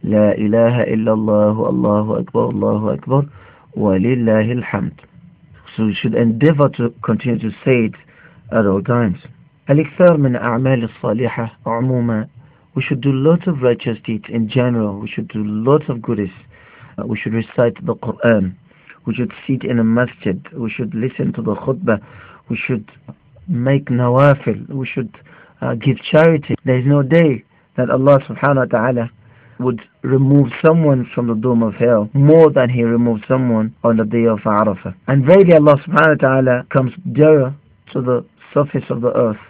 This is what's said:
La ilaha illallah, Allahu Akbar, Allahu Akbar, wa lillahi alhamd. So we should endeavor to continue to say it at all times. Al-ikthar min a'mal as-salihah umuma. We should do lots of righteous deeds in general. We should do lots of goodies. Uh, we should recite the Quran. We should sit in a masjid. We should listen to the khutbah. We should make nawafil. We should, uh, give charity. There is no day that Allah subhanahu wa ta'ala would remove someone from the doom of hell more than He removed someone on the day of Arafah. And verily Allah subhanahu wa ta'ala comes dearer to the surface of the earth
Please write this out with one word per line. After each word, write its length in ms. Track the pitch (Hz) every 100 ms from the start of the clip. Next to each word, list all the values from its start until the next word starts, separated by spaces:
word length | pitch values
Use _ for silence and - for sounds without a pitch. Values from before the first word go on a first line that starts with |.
La 280 | - 107 104
ilaha 540 | - 107 113 117 120 -
illallah, 800 | 110 110 110 110 104 104 107 -
Allahu 480 | 123 120 104 107 110
Akbar, 240 | - 117 117
Allahu 400 | 101 101 107 107
Akbar, 340 | 71 - 135 143 - - - _ -
wa 160 | 107
lillahi 720 | 95 107 127 113 107 110 123
alhamd. 320 | - 101 - - _ - - _ _ - - -
So 100 | 110
we 100 | 95
should 180 | -
endeavor 560 | 117 117 113 143 147 139 -
to 160 | 117 -
continue 360 | - 107 123 113
to 100 | 107 95 -
say 200 | 127 110
it 100 | - _ _ - - -
at 160 | 113 101
all 160 | 95
times. 340 | 95 120 117 90 - - _ _ -
Al-ikthar 520 | 143 151 - 180 160
min 140 | 139
a'mal 500 | 120 117 117 131 131
as-salihah 680 | 113 - 123 110 120 - 117 _ -
umuma. 640 | 117 127 127 120 110 110 - - _ _ -
We 80 |
should 180 | - 127
do 100 | 139
lots 360 | 131 143 170 180
of 160 | 151
righteous 340 | 127 117 - 110 -
deeds 200 | 110 -
in 200 | 117 110
general. 500 | 131 123 120 107 101
We 80 | 104
should 220 | - 113
do 140 | 107
lots 420 | 104 107 113 151 151
of 140 | 120
goodies. 280 | 110 110 98 - - _ - - - -
Uh, 80 | 95
we 100 | 107
should 160 | -
recite 500 | 113 110 - 120 110
the 120 | - 110
Quran. 580 | - - 120 110 92 - _ _ _ - -
We 100 | 110
should 160 | 117 - -
sit 160 | 131
in 160 | - 120
a 40 |
masjid. 640 | 113 113 123 - 104 92 -
We 160 | - 113
should 240 | - 113
listen 400 | 110 127 - 127
to 80 | -
the 140 | 110 101
khutbah. 440 | - 135 185 104 - - - - _
We 80 | 117
should 340 | - 120 - - - - _ _ -
make 380 | 143 127 139 143
nawafil. 840 | 123 123 127 143 139 - 104 -
We 160 | 135 127
should, 300 | - 117 - - - - _
uh, 140 | 127 120
give 260 | 135 117
charity. 540 | - 156 165 160 147 - 131
There 120 | 127
is 80 | 127
no 160 | 143
day 440 | 139 165 165 117 _ _ _ -
that 120 | 123
Allah 300 | 123 135 139 139
subhanahu 300 | 120 139 139
wa 80 | 123
ta'ala 440 | 120 117 123 113 _ _ _ _ _
would 220 | 123 117 - _
remove 500 | - 135 135 143 131 -
someone 440 | 160 165 156 131 117 -
from 120 | 120
the 80 | 110
doom 280 | 120 120
of 120 | 113 98
hell 340 | 120 113 104
more 360 | 139 143 160 160
than 180 | 139 120
He 140 | 123
removed 400 | 117 117 120 110 -
someone 480 | 131 127 110 110 - 117
on 100 | 113
the 80 |
day 220 | 107 117 117
of 140 | 107
Arafah. 540 | 110 104 104 92 92 90 -
And 160 | 139 131
verily 280 | 185 185
Allah 240 | 160 147 143
subhanahu 440 | 156 156 160 147
wa 60 | 135
ta'ala 380 | 135 131 123 -
comes 200 | 143 127 - -
dearer 420 | 120 151 156 131 143 _ _ _
to 80 | 127
the 240 | 123 123 - _ -
surface 360 | - 143 143 -
of 100 | 120
the 160 | 120 117
earth 240 | 120 107 -